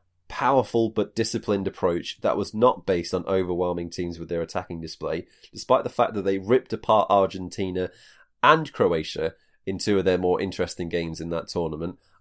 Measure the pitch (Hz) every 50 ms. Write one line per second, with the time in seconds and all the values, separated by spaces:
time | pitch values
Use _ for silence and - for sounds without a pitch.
0 | _ _ _ _ _ - - - 135 127 139 131 117 - - 117 113 110 113 -
1 | 104 - - 113 110 - - 110 - - 104 101 95 95 - - - 90 85 85
2 | - - - - - 101 64 90 98 - - 107 117 127 - 90 - - 95 87
3 | 85 - - 90 87 - 95 95 92 90 90 87 90 90 87 87 87 85 - -
4 | 90 87 85 85 82 80 85 85 82 80 - 92 90 - 90 82 80 78 - -
5 | 78 78 80 85 - _ _ _ - - - - - - 123 117 117 120 - -
6 | 120 - 113 104 90 98 98 95 92 101 123 131 - - 113 107 - - 110 107
7 | - - 101 101 95 92 - 95 92 90 - - 98 95 90 90 92 87 - -
8 | - - - - _ _ _ _ - 135 156 160 156 - - - 113 90 85 82
9 | 78 - - - 78 82 - _ _ _ _ _ _ 98 98 87 - 107 104 98
10 | 87 92 90 90 90 90 90 - 95 95 90 - 90 85 - - 87 82 87 87
11 | 85 82 82 - 82 85 85 82 - - - 90 85 80 78 76 82 90 90 -
12 | _ _ _ _